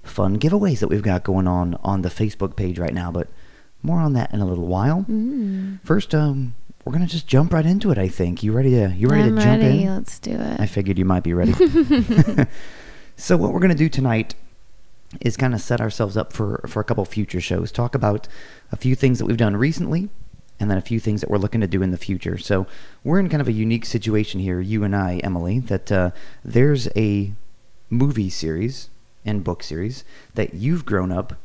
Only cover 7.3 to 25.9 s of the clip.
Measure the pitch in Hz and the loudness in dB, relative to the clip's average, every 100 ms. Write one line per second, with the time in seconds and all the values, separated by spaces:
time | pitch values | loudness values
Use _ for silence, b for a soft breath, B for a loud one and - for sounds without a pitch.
7.3 | 131 165 170 160 196 214 117 95 - 87 | 4 4 2 2 2 2 2 0 0 -2
8.3 | 85 107 113 135 123 98 92 120 151 214 | 0 0 2 4 4 2 2 4 4 4
9.3 | 214 123 220 226 135 - 196 - - - | 6 6 6 6 4 2 0 -4 -8 -6
10.3 | - - - 107 - 98 90 92 90 85 | -4 -4 -2 -2 0 0 2 2 2 2
11.3 | 85 87 - 349 330 269 277 214 220 - | 2 2 6 6 6 4 2 6 6 6
12.3 | - 131 B B B B B B - - | 4 2 B B B B B B -10 2
13.3 | 175 170 175 185 156 160 139 131 113 110 | 2 4 4 4 4 2 2 2 2 0
14.3 | - - - - - - - - - 117 | -6 -10 -16 -18 -16 -16 -16 -16 -4 -2
15.3 | - 131 117 - 120 110 - 104 104 - | 0 0 0 0 0 0 -2 -2 -2 -4
16.3 | - 104 104 - 107 104 - 95 107 104 | -4 -2 -4 -4 -4 -2 -2 -2 -4 -4
17.3 | 90 - 87 85 - 120 - 104 104 - | -4 -2 -2 -2 -2 -2 0 0 0 -4
18.3 | B B B B - 127 131 131 123 110 | B B B B -4 0 2 2 2 0
19.3 | 113 110 101 139 160 175 165 196 - - | 2 2 2 0 0 -2 -2 -4 -8 -10
20.3 | - - - 101 95 - 113 110 104 - | -16 -20 -4 0 0 0 -2 0 -2 0
21.3 | 104 98 113 98 95 92 90 - 95 - | 0 0 0 0 0 0 -2 -4 -4 -4
22.3 | 92 - 98 98 B B B 135 180 185 | -6 0 0 0 B B B 0 2 2
23.3 | 151 120 110 110 117 - 113 107 107 107 | 0 0 0 0 0 0 -2 0 0 0
24.3 | 95 95 90 95 107 101 101 92 90 98 | -2 -2 -2 -2 0 0 0 0 -2 -2
25.3 | 90 87 117 127 95 - | -2 -2 -2 -2 -4 0